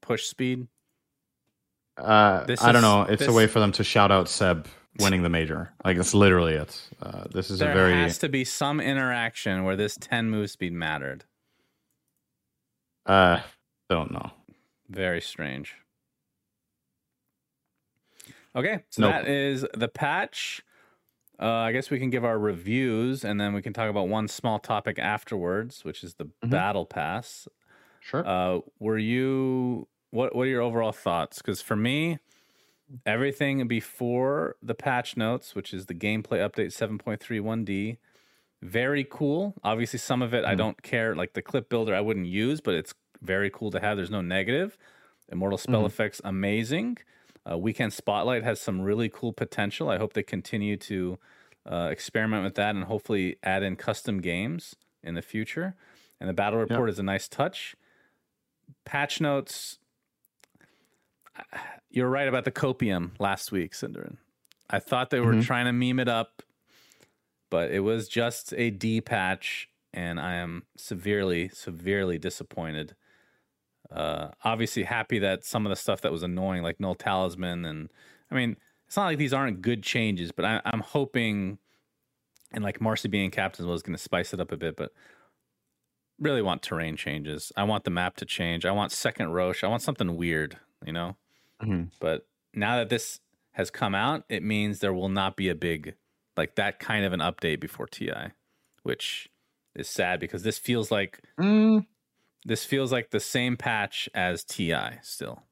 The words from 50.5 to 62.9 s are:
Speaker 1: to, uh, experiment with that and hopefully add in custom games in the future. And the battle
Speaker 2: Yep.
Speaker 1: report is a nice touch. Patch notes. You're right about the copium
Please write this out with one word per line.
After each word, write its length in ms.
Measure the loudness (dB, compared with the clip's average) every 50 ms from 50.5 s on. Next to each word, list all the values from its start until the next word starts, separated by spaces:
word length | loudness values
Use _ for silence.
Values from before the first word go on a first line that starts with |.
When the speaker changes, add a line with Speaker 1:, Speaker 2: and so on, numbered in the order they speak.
| -6 -4 -2 -2 -4
Speaker 1:
to, 420 | -4 -6 -6 -4 -4 -4 -4 -6 -8 _ -20 -20 -20 -20 _ -20 _ _
uh, 240 | -6 -4 -4 -2 -2
experiment 540 | -4 -6 -8 -4 -2 0 0 0 0 0 -2
with 100 | -2 -2
that 180 | 0 0 0 0
and 100 | -2 -4
hopefully 520 | -4 -4 -6 -2 -2 0 0 0 0 -2 _ -2
add 200 | -2 0 0 0
in 140 | -2 -4
custom 440 | -4 -4 -4 -4 -4 -2 -4 -4 -2
games 560 | -2 -2 -2 -2 -2 -4 -6 -8 -10 -12 -20 _ _ _ _ _ _
in 120 | -8 -8
the 80 | -8 -8
future. 520 | -6 -4 -6 -4 -4 -4 -6 -6 -6 -6 _ -20 -20 -20 -20 -20 _ _ _
And 80 | -6 -4
the 60 | -2
battle 240 | 0 0 2 2 2
Speaker 2:
Yep. 100 | 0 2
Speaker 1:
report 200 | 2 2 2 2
is 80 | 0 0
a 40 | 0
nice 260 | 0 0 0 -2 -6
touch. 480 | -2 -2 -2 -2 0 -6 -12 -12 -14 _ _ _ _ _ _ _ _ _ _ _ _ _ _ _ _ _ _ _ -20 _ _
Patch 380 | -6 -2 -2 -2 -2 0 0 0
notes. 560 | 2 2 0 -2 -4 -10 -12 -12 -14 -16 _ _ _ _ _ _ _ _ _ _ _ _ _ -20 _ _ _ -20 _ _ _ _ _ _ _ _ _ _ _ _ -20 _ -18 -18 _ -12 -12 -12 -12 -16 -18 _ _
You're 220 | -2 0 2 2
right 180 | 2 2 2 2
about 160 | 2 2 0
the 80 | 0 -2
copium 600 | 0 0 0 0 2 0 2